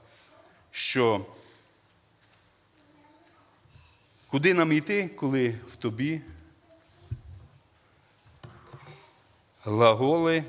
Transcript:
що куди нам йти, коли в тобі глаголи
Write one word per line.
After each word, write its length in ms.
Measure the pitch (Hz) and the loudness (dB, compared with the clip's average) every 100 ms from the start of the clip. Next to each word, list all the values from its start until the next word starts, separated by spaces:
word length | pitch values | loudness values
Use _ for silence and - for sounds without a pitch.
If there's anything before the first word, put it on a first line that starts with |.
| - - - - - _ _ | -20 -20 -20 -20 -20 _ _
що 560 | - - 131 117 104 98 - - - _ _ _ _ _ _ _ _ _ _ _ _ _ _ _ _ _ _ _ _ _ - _ _ _ _ _ | -10 -4 0 2 0 -4 -18 -20 -20 _ _ _ _ _ _ _ _ _ _ _ _ _ _ _ _ _ _ _ _ _ -20 _ _ _ _ _
куди 280 | 135 160 | 0 2
нам 180 | 180 160 | 4 4
йти, 360 | 151 151 202 185 | 2 0 -4 -4
коли 500 | - 143 135 123 110 - | -6 -4 0 -2 -4 -12
в 40 | - | -10
тобі 440 | 120 110 143 160 - - - _ _ - _ _ - - - - - _ _ _ _ _ _ _ _ _ - - - - - - - _ _ _ _ _ | -8 -6 -6 -6 -10 -20 -20 _ _ -20 _ _ -16 -16 -16 -20 -20 _ _ _ _ _ _ _ _ _ -20 -20 -20 -20 -20 -20 -20 _ _ _ _ _
глаголи 800 | 107 107 117 110 131 165 165 165 | -4 4 6 6 2 2 2 0